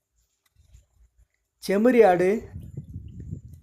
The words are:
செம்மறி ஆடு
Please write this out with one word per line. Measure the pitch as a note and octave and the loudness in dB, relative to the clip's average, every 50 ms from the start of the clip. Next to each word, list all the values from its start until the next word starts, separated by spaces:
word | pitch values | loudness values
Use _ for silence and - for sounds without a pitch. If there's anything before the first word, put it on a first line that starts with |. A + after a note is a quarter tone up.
| _ _ _ _ _ _ _ _ _ _ _ _ _ _ _ - _ _ _ _ _ _ _ _ _ _ _ _ _ _ _ _ - | _ _ _ _ _ _ _ _ _ _ _ _ _ _ _ -20 _ _ _ _ _ _ _ _ _ _ _ _ _ _ _ _ -6
செம்மறி | - F#3+ G3+ A3 B3+ B3+ A#3+ G#3+ F#3+ | -4 -2 2 2 4 6 6 6 6
ஆடு | F3+ F3 F3+ F#3 G#3 A#3 - - - - - - - - - - - - - - - - - - - - - - - - | 4 2 2 0 -2 -4 -6 -12 -18 -20 -20 -18 -18 -18 -18 -16 -18 -18 -18 -18 -20 -18 -16 -16 -16 -16 -16 -20 -20 -20